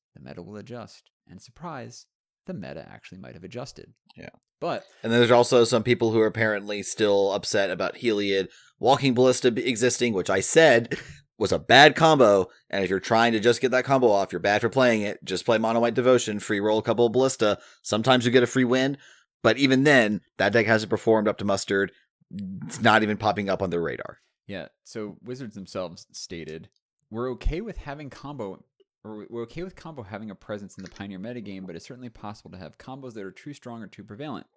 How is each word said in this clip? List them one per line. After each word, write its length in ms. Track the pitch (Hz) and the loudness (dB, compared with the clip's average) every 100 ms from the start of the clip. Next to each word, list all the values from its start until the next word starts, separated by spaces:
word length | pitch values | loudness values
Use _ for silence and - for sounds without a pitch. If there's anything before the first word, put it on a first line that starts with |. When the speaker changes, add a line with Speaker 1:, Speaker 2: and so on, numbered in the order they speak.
| _ | _
Speaker 1:
The 60 | - | -20
meta 180 | 67 73 | -20 -18
will 140 | 87 104 | -18 -18
adjust." 540 | 101 120 110 - _ _ _ | -16 -16 -18 -20 _ _ _
And 140 | 92 | -20
surprise, 640 | - _ 170 143 117 - _ _ _ _ - | -20 _ -16 -14 -16 -20 _ _ _ _ -16
the 80 | |
meta 320 | 170 71 76 50 | -14 -14 -16 -18
actually 280 | 50 - 92 | -20 -20 -20
might 160 | 64 | -20
have 100 | 69 | -18
adjusted. 480 | 90 - 135 - - _ _ - | -16 -14 -16 -18 -20 _ _ -20
Speaker 2:
Yeah. 140 | - - _ _ | -20 -20 _ _
Speaker 1:
But 240 | 165 127 - _ | -8 -8 -10 _
Speaker 2:
And 100 | 117 | 0
then 80 | 117 | 4
there's 100 | 120 | 6
also 340 | 120 120 127 | 6 6 4
some 180 | 117 117 | 4 2
people 300 | 110 120 113 | 0 0 2
who 60 | 110 | 2
are 60 | 110 | 2
apparently 560 | 110 110 101 101 104 | 2 -2 -2 -6 -8
still 500 | 95 - 104 101 98 | -8 -2 2 4 2
upset 380 | 98 - 107 98 | -2 -2 -2 -2
about 260 | 87 95 - | -2 -6 -4
Heliod 520 | 117 104 101 98 90 - _ _ | -2 -2 0 -2 -2 -10 _ _
Walking 360 | 117 135 135 | 2 2 2
Ballista 360 | 123 127 123 127 | 4 4 4 2
b-, 120 | 113 131 | 0 -4
existing, 460 | 113 123 - 123 | 0 -2 0 -2
which 160 | 101 87 | -2 -2
I 100 | 95 | -2
said 580 | - 156 160 117 113 - - - _ _ | 2 6 6 6 2 -8 -12 -20 _ _
was 140 | 104 | -2
a 60 | 85 | -2
bad 360 | - 127 151 | 4 8 8
combo. 540 | - 165 151 117 101 90 _ _ | 8 4 6 6 6 2 _ _
And 120 | 101 | -6
if 60 | 92 | -2
you're 100 | 95 | -4
trying 320 | - 113 117 | 0 2 2
to 80 | 110 | 2
just 200 | 110 117 | 2 2
get 100 | 120 | 2
that 140 | 127 | 0
combo 240 | 127 135 123 | 0 2 4
off, 240 | 101 95 | 2 0
you're 80 | 87 | -2
bad 200 | 98 104 | 0 0
for 60 | 113 | 0
playing 320 | 131 127 110 | 2 2 2
it. 200 | 104 - | -2 -8
Just 200 | - 92 | -8 -6
play 140 | - 110 | 0 0
Mono 200 | 110 117 | 2 0
White 140 | 117 | 0
Devotion, 460 | 113 123 127 117 104 | 2 4 4 2 -8
free 180 | - 104 | -4 -2
roll 180 | 107 110 | 0 0
a 40 | |
couple 240 | 107 110 120 | 0 2 2
of 60 | |
Ballista. 460 | 117 131 - 107 98 - _ | 4 0 2 0 0 -6 _
Sometimes 420 | - 107 120 127 120 | -6 -4 2 2 4
you 60 | |
get 100 | 123 | 2
a 40 | 123 | 2
free 180 | 131 | 0
win. 320 | 123 127 135 143 - _ _ _ | 0 0 0 -4 -14 _ _ _
But 140 | 117 117 | 0 2
even 260 | 139 131 | 2 4
then, 360 | 147 139 107 104 - - | 6 6 4 -2 -8 -2
that 140 | 98 | 0
deck 140 | 113 107 | 2 2
hasn't 240 | 110 107 | 2 0
performed 380 | 107 - 110 104 | -2 2 2 2
up 100 | 98 | -2
to 60 | |
mustard. 480 | 101 98 - 98 98 - _ _ _ 101 95 95 - | -2 -4 -2 -2 -2 -6 _ _ _ -14 -12 -12 -12
It's 140 | - | -2
not 220 | 110 110 | 2 4
even 120 | 107 104 | 2 -2
popping 300 | 104 104 98 | -2 -2 -2
up 140 | 92 | -4
on 80 | 95 | -2
their 100 | 85 | -2
radar. 380 | 80 60 - - _ _ - | -4 -6 -12 -18 _ _ -16
Speaker 1:
Yeah, 180 | 98 76 _ | -14 -14 _
so 340 | - 113 104 92 | -18 -12 -12 -14
Wizards 320 | 110 127 127 | -16 -14 -14
themselves 520 | 104 92 98 90 82 - | -14 -12 -10 -10 -12 -20
stated, 580 | - - 85 78 78 - _ _ _ _ | -18 -14 -14 -12 -14 -16 _ _ _ _
"We're 220 | 107 127 | -10 -8
okay 280 | 117 - 156 | -4 -6 -6
with 160 | 220 - | -10 -14
having 340 | - 143 147 | -14 -16 -16
combo, 540 | - 139 143 101 90 _ _ _ _ | -16 -16 -12 -12 -12 _ _ _ _
or 240 | 110 107 98 | -18 -16 -14
we're 120 | 117 | -12
okay 180 | 117 156 | -12 -12
with 140 | 185 - | -14 -16
combo 260 | 165 147 | -18 -16
having 300 | 98 104 110 | -14 -14 -14
a 20 | |
presence 420 | 95 - 104 101 - | -16 -12 -12 -12 -16
in 60 | |
the 80 | 90 | -20
Pioneer 300 | - 101 92 | -14 -14 -12
metagame, 460 | 104 123 101 95 92 | -12 -12 -12 -14 -14
but 80 | 82 | -14
it's 100 | - | -16
certainly 220 | 123 123 | -18 -18
possible 420 | - 107 104 - | -16 -18 -16 -20
to 80 | 95 | -18
have 200 | 85 - | -18 -18
combos 360 | - 131 131 | -18 -16 -16
that 80 | 110 | -14
are 80 | 98 | -14
too 220 | 92 147 | -16 -18
strong 260 | 139 127 117 | -18 -16 -16
or 60 | 98 | -16
too 160 | - | -18
prevalent." 460 | - 104 151 104 - | -20 -16 -12 -12 -16